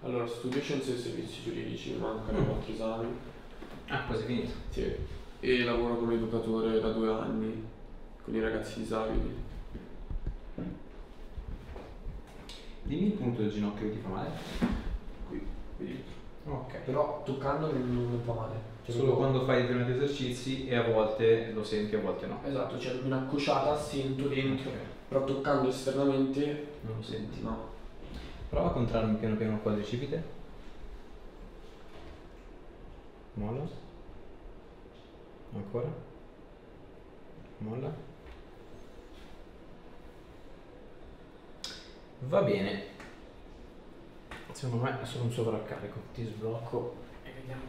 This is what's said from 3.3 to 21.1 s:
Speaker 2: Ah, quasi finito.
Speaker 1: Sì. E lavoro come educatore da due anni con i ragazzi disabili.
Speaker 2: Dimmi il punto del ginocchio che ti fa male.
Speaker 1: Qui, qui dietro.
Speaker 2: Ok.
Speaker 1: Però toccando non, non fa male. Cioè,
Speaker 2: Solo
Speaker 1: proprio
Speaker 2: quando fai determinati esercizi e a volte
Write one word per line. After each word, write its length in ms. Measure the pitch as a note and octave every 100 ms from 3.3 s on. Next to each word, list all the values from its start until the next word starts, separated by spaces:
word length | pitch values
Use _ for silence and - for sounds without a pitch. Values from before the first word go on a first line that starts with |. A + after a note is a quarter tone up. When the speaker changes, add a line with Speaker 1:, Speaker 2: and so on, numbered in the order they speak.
| - - - - - -
Speaker 2:
Ah, 160 | - A2
quasi 180 | A2+ -
finito. 260 | A#2+ - - -
Speaker 1:
Sì. 240 | - - - - - - -
E 240 | - B2+
lavoro 340 | A#2+ A#2 A#2 A#2
come 180 | A#2 A#2
educatore 640 | A2 A2+ A2 A2 A2+ A2
da 100 | A2
due 200 | A2 A2
anni 540 | A2 A2+ A2 A2 A2+ A2 - - - - -
con 120 | - A2
i 40 |
ragazzi 400 | A2 A2+ A2 -
disabili. 600 | A2+ A2+ A2 A2+ - A#2+ A#2+ - - - - - - - - - - - - - - - - - - - - - - - - - - - - - - - - -
Speaker 2:
Dimmi 220 | - C#3+ G3+
il 40 |
punto 280 | - B2 A2+
del 100 | G#2
ginocchio 360 | G#2 G#2 G#2 G#2+
che 60 |
ti 60 | G#2
fa 100 | F#2+
male. 200 | F#2 - - - - - - - - - - -
Speaker 1:
Qui, 160 | - - - - -
qui 80 | B2+
dietro. 260 | C3 - - - - D3+
Speaker 2:
Ok. 240 | C3+ - -
Speaker 1:
Però 420 | - B2+ A#2+ -
toccando 480 | - C3 C#3 D3 D#3
non, 220 | C3+ B2
non 280 | B2 A#2+ A#2+ A#2
fa 80 |
male. 380 | A2+ A2 A2+ - - -
Cioè, 100 | A#2
Speaker 2:
Solo 160 | C3+
Speaker 1:
proprio 160 | B2 C3+
Speaker 2:
quando 140 | C3 -
fai 160 | B2
determinati 320 | B2 B2 B2
esercizi 720 | B2+ C#3+ - B2+ A#2+ C3 C3 C3
e 80 | A#2+
a 80 |
volte 680 | A2+ A2 G#2+